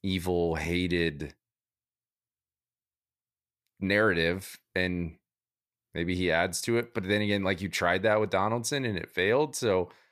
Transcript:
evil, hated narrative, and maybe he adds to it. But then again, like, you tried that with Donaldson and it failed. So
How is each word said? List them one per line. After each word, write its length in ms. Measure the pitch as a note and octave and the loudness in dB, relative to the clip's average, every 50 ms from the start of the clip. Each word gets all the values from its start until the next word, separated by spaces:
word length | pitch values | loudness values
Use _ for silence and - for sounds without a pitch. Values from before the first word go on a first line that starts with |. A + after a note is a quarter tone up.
evil, 520 | - G2 F#2+ F#2 E2 F2+ F2+ F2 E2+ E2+ E2 | -2 0 -2 0 0 0 0 2 2 0 0
hated 800 | D#2+ D#2 E2 E2+ F2+ F2+ F2 F2 F2 E2 E2 D#2+ D2 D2+ C#2+ - _ _ _ _ _ _ _ _ _ _ _ _ _ _ _ _ _ _ _ _ _ _ _ _ _ _ _ _ _ _ _ _ _ _ _ _ _ _ _ _ _ _ _ _ _ _ _ _ _ | -2 -2 -2 0 0 0 0 0 0 0 0 -2 -4 -10 -12 -12 _ _ _ _ _ _ _ _ _ _ _ _ _ _ _ _ _ _ _ _ _ _ _ _ _ _ _ _ _ _ _ _ _ _ _ _ _ _ _ _ _ _ _ _ _ _ _ _ _
narrative, 800 | G2 F#2+ G2 G#2 A2 G#2+ F2+ E2+ E2 E2 F2 F#2+ F#2+ - - - _ _ _ | -2 0 2 4 4 4 4 2 2 2 0 -2 -8 -12 -18 -20 _ _ _
and 420 | F#2 F#2 F2+ F2+ F2 F2 E2 E2 _ _ _ _ _ _ _ _ _ _ _ _ _ _ _ _ | -2 0 0 -2 -2 -4 -6 -8 _ _ _ _ _ _ _ _ _ _ _ _ _ _ _ _
maybe 200 | E2 E2+ F2 F#2 | -4 -2 -2 -2
he 160 | F2+ F#2 F2 | 0 0 2
adds 300 | D#2+ E2 F2 F#2 E2+ - | 2 2 2 0 -2 -6
to 160 | - - A#2 A#2 | -4 0 0 0
it. 160 | A#2+ - _ | -2 -2 _
But 100 | A2+ F#2 | -6 -2
then 160 | F#2 G#2 G#2 | 0 0 0
again, 200 | G#2+ G2+ G2+ G2+ | 2 0 0 0
like, 180 | G2 F#2 G2 E2+ | 0 0 -2 -2
you 80 | G2 F#2+ | -4 -6
tried 340 | - - F#2+ E2+ F2+ F#2+ F#2+ | -4 0 2 2 2 2 2
that 160 | A2 G#2+ G#2+ | 2 2 2
with 100 | G#2+ G2+ | 2 2
Donaldson 540 | F#2 F#2+ G2 G#2+ A2+ A#2+ A2+ - D3 C#3 C3 | 0 0 2 0 0 -2 -4 -4 -4 -2 -2
and 120 | A#2 G#2 | -2 -4
it 140 | E2+ - - | -4 -6 -6
failed. 440 | - - F2+ G2+ A2+ C#3 D3+ D3 C3+ | -2 0 2 2 4 2 2 0 -4
So 360 | - B2+ A2+ F#2+ F#2 F2 - - - _ _ | -2 0 2 2 2 0 -2 -8 -20 _ _